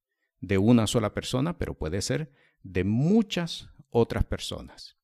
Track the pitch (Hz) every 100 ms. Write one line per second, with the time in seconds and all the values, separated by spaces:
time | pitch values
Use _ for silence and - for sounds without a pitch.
0 | _ _ _ _ 90 98 104 123 107 123
1 | 107 101 - 127 151 170 - 76 80 92
2 | - 135 156 _ _ _ 95 92 92 113
3 | 147 220 226 - 170 - - - - 117
4 | 117 113 - 101 - - - - - _